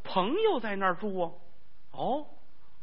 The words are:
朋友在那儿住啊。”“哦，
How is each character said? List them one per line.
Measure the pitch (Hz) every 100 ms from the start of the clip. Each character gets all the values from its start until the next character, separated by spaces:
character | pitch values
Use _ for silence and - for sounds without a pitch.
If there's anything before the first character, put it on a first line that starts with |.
朋 | - 196 185 339
友 | 440 311
在 | 214
那 | 196 190
儿 | 175
住 | 214 190
啊。 | 170 - - - - - -
”“哦， | 127 156 277 294 - - - - -